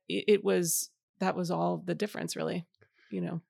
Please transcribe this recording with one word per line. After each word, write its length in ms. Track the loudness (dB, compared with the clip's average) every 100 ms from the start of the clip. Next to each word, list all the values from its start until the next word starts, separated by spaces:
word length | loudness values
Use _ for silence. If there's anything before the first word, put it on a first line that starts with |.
| -6
it, 160 | 0 4
it 160 | 4
was, 460 | 6 2 2 0 -4 _ _ -4
that 160 | -2 0
was 160 | 0
all 260 | 0 0 0 -4
the 80 |
difference, 420 | -4 -4 -4 -6 -4
really, 300 | -2 -4 -6 _ _ _ _
you 100 | -6
know. 200 | -4 -6